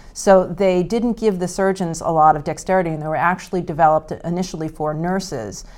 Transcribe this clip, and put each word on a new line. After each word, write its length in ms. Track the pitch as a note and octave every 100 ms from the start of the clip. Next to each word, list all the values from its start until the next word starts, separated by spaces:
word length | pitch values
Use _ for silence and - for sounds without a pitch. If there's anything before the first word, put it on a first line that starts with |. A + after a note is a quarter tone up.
| -
So 340 | - G#3+ F#3+ F3+
they 380 | F3 G3 F3+
didn't 300 | F3 A3+ A#3+
give 260 | A3+ A3 F#3
the 80 | F3+
surgeons 540 | - F#3+ F#3 E3+ E3
a 80 | -
lot 260 | D#3+ D#3 D3+
of 80 |
dexterity, 460 | C#3+ D#3 - F#3 E3+
and 120 | D#3+
they 60 | D#3
were 80 | D3+
actually 460 | E3+ F3+ - F#3
developed 500 | E3+ D3+ D#3+ D#3 D#3
initially 560 | C#3+ - F3 F3+ E3 D#3+
for 260 | D#3+ D3+
nurses 720 | D3+ F3 F#3+ F#3+ C#3 G#2 - -